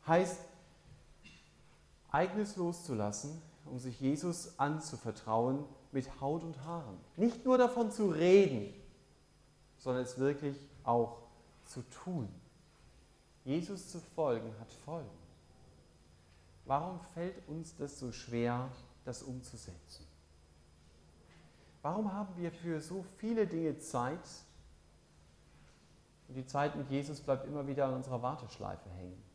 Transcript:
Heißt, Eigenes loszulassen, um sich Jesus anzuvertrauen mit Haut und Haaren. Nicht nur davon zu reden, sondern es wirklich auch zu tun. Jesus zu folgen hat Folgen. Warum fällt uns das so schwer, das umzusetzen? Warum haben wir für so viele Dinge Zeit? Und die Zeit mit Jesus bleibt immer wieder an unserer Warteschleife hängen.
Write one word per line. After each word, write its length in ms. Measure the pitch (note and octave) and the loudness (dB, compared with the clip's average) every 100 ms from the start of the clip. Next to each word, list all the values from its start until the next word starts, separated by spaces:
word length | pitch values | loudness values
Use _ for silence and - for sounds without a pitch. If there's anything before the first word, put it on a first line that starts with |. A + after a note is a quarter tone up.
| - | 6
Heißt, 340 | E3+ F#3 - - - - - - - - - - - - - - - - - - | 6 6 -2 -12 -20 -20 -20 -20 -20 -20 -20 -20 -20 -20 -20 -20 -20 -20 -20 -2
Eigenes 440 | D3 F#3 G3+ G#3 F#3+ | 2 2 2 -2 0
loszulassen, 840 | F3 E3+ - A2+ G#2 G2+ C#3+ D#3+ - - D3 | -2 -2 -4 0 0 -2 -6 -10 -14 -20 -10
um 120 | B2+ | -8
sich 220 | B2+ A#2 | -8 0
Jesus 580 | C3+ D3 F3 E3+ - - | 2 2 0 -4 -8 0
anzuvertrauen 1040 | C#3+ D#3 D#3 B2+ A#2 A2 - A2+ A#2+ C#3 C#3+ - - | 0 0 -4 -6 -6 -6 2 4 4 2 -4 -14 -4
mit 280 | C3+ B2+ - | -4 -4 -4
Haut 220 | C#3 D#3+ | -2 -2
und 220 | E3 C#3 | -4 -10
Haaren. 340 | D3 E3+ B2 F#2 - - | -8 -8 -8 -12 -14 2
Nicht 280 | A3+ A#3 | 2 4
nur 140 | B3+ B3+ | 4 8
davon 340 | A#3+ B3 A3 | 8 6 0
zu 180 | G#3+ G#3 | 2 2
reden, 640 | D#3 F3+ F#3+ F#3+ A#2+ G2+ - - - - - _ - - _ - - | 6 10 10 10 4 -4 -10 -18 -20 -20 -20 _ -20 -20 _ -20 -8
sondern 240 | C3 B2+ | -2 0
es 160 | B2 C3 | -2 2
wirklich 380 | C3+ C#3+ D3 C#3 - - | 2 2 -2 -6 -12 -6
auch 360 | - A#2+ A#2 - - - - - | 2 4 4 -2 -16 -20 -20 -20
zu 180 | - C3 | -14 -12
tun. 460 | B2 - - F3 G#2 - - - - - - - - - _ - | -12 -12 -4 -2 -4 -8 -20 -20 -20 -20 -20 -20 -20 -20 _ -12
Jesus 440 | C3 D3+ E3+ F#3+ - | -2 -2 -2 -8 -8
zu 120 | F3 | -12
folgen 520 | - - D3 A#2 A2+ G#2+ | -10 -2 2 2 -2 -10
hat 120 | A2+ - | -14 -14
Folgen. 240 | - E3 A#2 - - - - - - - - - - - - - - - B2+ | -10 -8 -8 -16 -20 -20 -20 -20 -20 -20 -20 -20 -20 -20 -20 -20 -20 -20 0
Warum 340 | C#3 F3 F3+ - | 0 0 -6 -10
fällt 340 | E3 F3+ - - | -6 -6 -6 -8
uns 260 | D#3+ D#3+ - | -8 -8 -6
das 220 | C#3 C#3+ | -8 -6
so 140 | B2+ | -8
schwer, 560 | - - A#2 A#2+ A#2+ C3 B2+ - - | -8 -4 0 2 0 -4 -8 -20 -14
das 180 | - A#2+ | -10 -10
umzusetzen? 840 | C3+ B2+ - - - E2+ - - - - - - - - - - - - - - - - - - - - | -8 -10 -10 -14 -14 -16 -18 -20 -20 -20 -20 -20 -20 -20 -20 -20 -20 -20 -20 -20 -20 -20 -20 -20 -20 -6
Warum 300 | C#3+ F#3+ G#3 | -2 0 0
haben 240 | G3 G3+ F3 | -2 -6 -4
wir 160 | E3+ | -6
für 280 | E3 E3+ D#3 | -4 -4 -4
so 240 | D#3 F#3+ F3+ - | -4 -8 -8 -6
viele 300 | G#3+ A3+ G#3 | -2 2 2
Dinge 320 | E3 E3 D3+ | 2 0 0
Zeit? 420 | - B2+ B2 E3+ - - - - - - - - - - - - - - - - - - - - - | -2 0 0 -2 -8 -18 -18 -20 -20 -20 -20 -20 -20 -20 -20 -20 -20 -20 -20 -20 -20 -20 -20 -20 -12
Und 60 | |
die 120 | C3 C3 | -10 -2
Zeit 300 | C#3+ D3 D3 | 0 2 0
mit 120 | C3 | 0
Jesus 300 | C#3 C#3+ C#3+ | 0 -2 -6
bleibt 260 | - C3 G#2+ | 0 0 0
immer 200 | D3 C#3 | -4 -2
wieder 200 | C#3 C3+ | 2 2
an 80 | |
unserer 280 | C3 C3 B2 | 2 -2 -2
Warteschleife 680 | B2 D3+ A#2 - G2 F#2+ G2 | -2 -4 -10 -8 -8 -8 -10
hängen. 300 | F2+ F2+ F#2 - | -10 -10 -14 -18